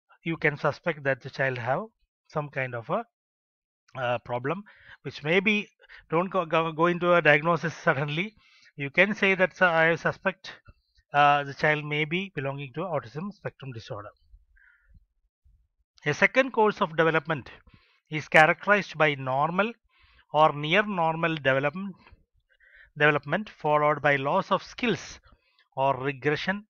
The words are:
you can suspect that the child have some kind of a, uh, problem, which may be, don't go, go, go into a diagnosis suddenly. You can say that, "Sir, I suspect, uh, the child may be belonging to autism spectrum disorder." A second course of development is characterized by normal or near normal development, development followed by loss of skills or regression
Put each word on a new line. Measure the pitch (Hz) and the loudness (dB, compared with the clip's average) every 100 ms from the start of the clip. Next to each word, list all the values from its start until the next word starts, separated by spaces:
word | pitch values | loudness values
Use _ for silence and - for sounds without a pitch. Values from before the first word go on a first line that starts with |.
| _ _ | _ _
you | 165 160 | -8 -2
can | 156 143 | -2 0
suspect | 151 - 175 151 | -2 -2 -6 -4
that | 139 131 | -2 -4
the | 135 | -4
child | - 135 123 | -2 -2 -2
have | 113 151 220 _ _ _ _ | -2 -4 -4 _ _ _ _
some | 156 147 | -8 -8
kind | 139 127 | -8 -8
of | 120 120 | -8 -6
a, | 202 233 _ _ _ _ _ _ _ _ 131 | -6 -6 _ _ _ _ _ _ _ _ -6
uh, | 123 120 | -4 -4
problem, | - 120 135 185 208 - - - | -4 -6 -4 -6 -10 -20 -20 -16
which | 135 - | -16 -8
may | 147 185 | -2 0
be, | 202 208 190 _ - - - | 2 -2 -4 _ -20 -20 -4
don't | 165 190 | -2 0
go, | 185 | -2
go, | 165 160 165 | 0 0 0
go | 156 170 | 2 0
into | 175 175 | 2 4
a | 175 | 4
diagnosis | 151 147 160 170 165 - | 6 4 4 -2 -2 -4
suddenly. | 170 135 147 151 214 - _ _ _ | -2 0 -2 -4 -6 -10 _ _ _
You | - 139 | -12 -2
can | - 202 | 2 2
say | 202 196 185 | 2 2 2
that, | 180 - | 0 2
"Sir, | 180 | 2
I | 165 160 | 4 4
suspect, | 160 165 - 190 - - - - - _ _ _ | 2 -2 -2 -4 -6 -14 -18 -20 -20 _ _ _
uh, | 143 143 143 | 4 4 4
the | 139 | 0
child | 135 156 151 | -2 0 0
may | 147 147 | -2 -4
be | 156 180 190 | -2 -4 -6
belonging | 151 135 139 139 | -8 -6 -8 -10
to | 147 | -8
autism | 185 147 120 147 202 | -4 -6 -6 -10 -12
spectrum | - 127 - 135 | -10 -14 -12 -14
disorder." | 113 - 104 104 _ _ - _ _ _ _ _ - _ _ _ _ _ _ _ _ _ _ 147 | -14 -12 -14 -14 _ _ -20 _ _ _ _ _ -20 _ _ _ _ _ _ _ _ _ _ -4
A | |
second | 147 196 262 262 | 0 2 2 0
course | 220 214 - | 2 2 2
of | 180 160 | -2 0
development | 160 156 160 147 - - _ _ _ _ - | 2 2 -2 -6 -8 -20 _ _ _ _ -10
is | 151 - | -10 2
characterized | 160 160 170 196 202 - 156 | 6 6 4 2 0 0 0
by | 156 | 0
normal | 139 131 135 156 180 220 - _ _ _ _ _ | 0 -4 -2 -2 -2 -4 -6 _ _ _ _ _
or | 147 156 | 4 4
near | 147 151 190 | 2 0 0
normal | 208 185 160 160 165 160 | 0 0 -2 0 -2 0
development, | 135 135 143 170 196 - - - _ _ _ _ _ - - 147 | 2 2 0 -4 -10 -12 -20 -20 _ _ _ _ _ -20 -12 2
development | 151 147 143 180 214 | 2 2 0 -4 -6
followed | - 151 151 147 147 | -6 0 2 2 2
by | 143 139 | 2 2
loss | 139 185 - | 0 -2 0
of | 190 | -2
skills | - - 240 165 - - _ _ _ _ _ 131 | -4 -4 -2 -2 -6 -20 _ _ _ _ _ -2
or | 135 127 | 0 0
regression | 135 131 139 151 - 202 | -4 -2 -2 -2 -2 -6